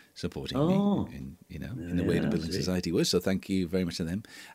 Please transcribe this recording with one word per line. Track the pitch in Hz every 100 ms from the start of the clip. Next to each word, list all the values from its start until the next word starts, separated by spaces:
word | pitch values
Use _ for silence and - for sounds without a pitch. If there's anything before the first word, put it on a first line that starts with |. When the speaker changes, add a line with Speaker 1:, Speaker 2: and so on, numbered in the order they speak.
| - -
Speaker 1:
supporting | 87 76 67 123
Speaker 2:
Oh. | 160 190 202 180 -
Speaker 1:
me | 69
in, | 65 - -
you | 78
know, | - 120
Speaker 2:
Yeah, | 87
Speaker 1:
in | 87
the |
way | 90
Speaker 2:
yeah, | 85
Speaker 1:
the | -
Speaker 2:
I |
Speaker 1:
Building | 85 80
Speaker 2:
see. | 90
Speaker 1:
Society | 82 90 87
was. | 92 170
So | 90
thank | 98 95 -
you | 95 85
very | 92
much | 90 87
to |
them. | 82 95 - - -